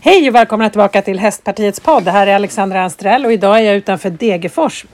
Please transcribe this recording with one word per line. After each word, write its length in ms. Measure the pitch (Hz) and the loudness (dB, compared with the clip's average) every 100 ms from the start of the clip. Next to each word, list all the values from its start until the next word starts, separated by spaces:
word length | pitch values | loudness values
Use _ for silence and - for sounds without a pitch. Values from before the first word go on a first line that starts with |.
Hej 280 | 302 381 277 | 4 4 4
och 60 | |
välkomna 360 | 233 220 220 220 | 2 2 0 -2
tillbaka 320 | 214 202 202 | 0 0 0
till 160 | 196 190 | -4 -2
Hästpartiets 640 | 208 - - 202 208 196 | -4 -4 -8 -4 -4 -2
podd. 240 | - 294 | 0 2
Det 60 | 185 | 2
här 160 | 196 202 | 2 2
är 80 | |
Alexandra 480 | 196 202 - 196 190 | 2 -2 -4 -4 -2
Anstrell 420 | 185 - 196 247 254 | -4 -4 -2 0 0
och 60 | |
idag 260 | 226 196 220 | 0 2 2
är 40 | |
jag 140 | 220 202 | 2 0
utanför 340 | 190 185 196 | -2 -4 -6
Degerfors 760 | 165 233 180 175 - 311 - - | -4 -4 -2 -6 -2 -4 -4 -18